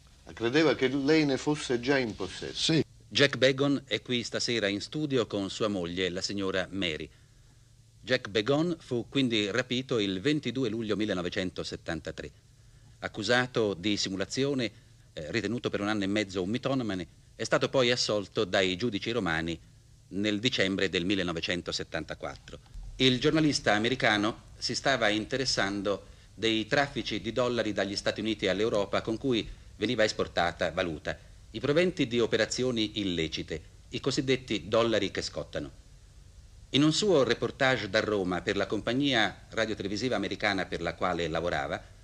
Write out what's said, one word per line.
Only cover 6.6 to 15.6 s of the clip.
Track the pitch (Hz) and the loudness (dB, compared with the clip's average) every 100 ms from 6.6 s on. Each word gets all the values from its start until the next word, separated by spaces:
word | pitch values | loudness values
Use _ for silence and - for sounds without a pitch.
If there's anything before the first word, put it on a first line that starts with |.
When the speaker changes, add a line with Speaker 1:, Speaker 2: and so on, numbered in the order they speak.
| 87 | -2
Speaker 3:
Mary. | 95 90 76 - - - - - - - - - - | -2 -2 -4 -8 -14 -20 -20 -20 -20 -20 -20 -20 -12
Jack | 101 127 110 | -2 -2 0
Begon | 104 107 143 175 165 | -2 2 2 2 -4
fu | - 123 107 | -4 -4 -2
quindi | 139 127 113 101 | 0 2 2 0
rapito | 113 - 127 131 120 | 0 -2 -2 -2 0
il | 101 92 | 0 0
ventidue | 120 151 127 127 123 | 0 -2 -2 -2 -2
luglio | 110 107 | -2 -2
millenovecentosettantatré. | 98 104 90 87 98 92 - 82 87 - 80 80 78 76 - - - - - - - | -2 0 -2 -2 -4 -4 -4 -8 -8 -6 -6 -8 -10 -12 -16 -20 -20 -20 -20 -20 -10
Accusato | 92 - 101 120 131 123 104 | -8 -4 2 2 2 2 0
di | 87 101 101 | 0 0 0
simulazione, | 101 95 95 - 139 135 113 - - - - | -2 -2 -4 -2 -2 0 -4 -6 -20 -20 -16
eh, | - 78 | -12 -4
ritenuto | 113 101 117 | -2 0 -2